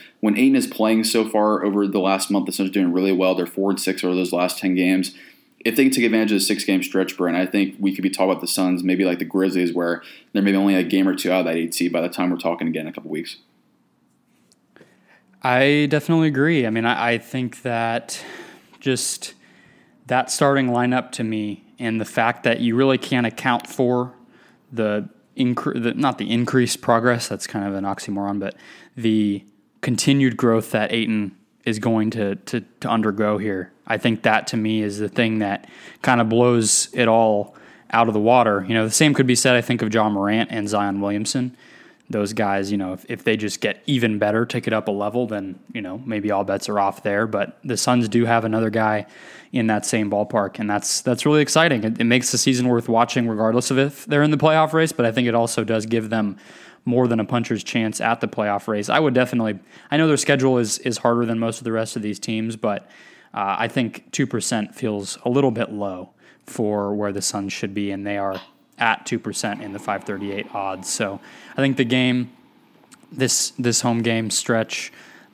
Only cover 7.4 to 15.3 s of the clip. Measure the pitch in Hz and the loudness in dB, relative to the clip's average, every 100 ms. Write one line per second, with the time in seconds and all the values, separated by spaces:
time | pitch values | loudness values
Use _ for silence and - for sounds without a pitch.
7.4 | 92 101 92 - 98 95 92 - 95 87 | 0 0 -2 -2 -2 0 -2 0 0 0
8.4 | 87 - 92 90 92 90 92 87 85 95 | -2 0 0 0 0 0 0 -2 -2 0
9.4 | 95 90 90 87 85 85 - - _ 101 | 0 2 0 0 -2 -4 -8 -20 _ 0
10.4 | 98 98 98 95 85 95 95 92 - 92 | 2 4 4 2 2 2 2 0 0 0
11.4 | 85 82 82 - 87 85 85 - 90 85 | 0 -2 -4 -2 -2 -2 -4 -2 -2 -2
12.4 | 85 85 82 80 78 - 78 78 82 - | -4 -2 -4 -4 -8 -12 -10 -10 -10 -16
13.4 | _ _ _ _ _ _ _ _ _ _ | _ _ _ _ _ _ _ _ _ _
14.4 | _ _ _ _ - _ _ _ _ | _ _ _ _ -20 _ _ _ _